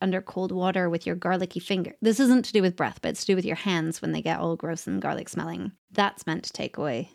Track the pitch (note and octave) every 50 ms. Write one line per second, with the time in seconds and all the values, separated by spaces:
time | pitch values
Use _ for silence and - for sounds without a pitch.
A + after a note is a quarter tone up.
0 | F#3+ F#3+ F#3 F#3 - - - F#3 F#3 F#3 F#3 F3+ F3+ F#3+ F#3 F#3+ F3+ E3+ E3+ E3
1 | - F#3 F3 F3 - F3+ F#3 F3+ F#3 F3+ - F3+ - - G3 F#3 F3 - - -
2 | G#3+ A3 G#3+ B3+ C#4 A#3+ B3+ B3 - - - G#3 F#3 F3+ F3 - D3 G#2+ - -
3 | - - D#3+ - - - F#3+ F#3 F3+ - E3 - - G3+ F3+ E3 D#3+ D#3+ E3 -
4 | - D#3+ D#3 D#3 - E3 D#3+ - E3+ E3 E3 E3 - E3 E3 D#3+ - E3+ F#3 F#3+
5 | D#3 C#3+ C#3+ C#3 - - - F3 D#3+ E3 - - - G3+ - _ _ _ - -
6 | G3+ G3 - - - E3 D#3+ F3+ - - - - C3+ - - - D3 D3 A#2+ A#2
7 | F3 -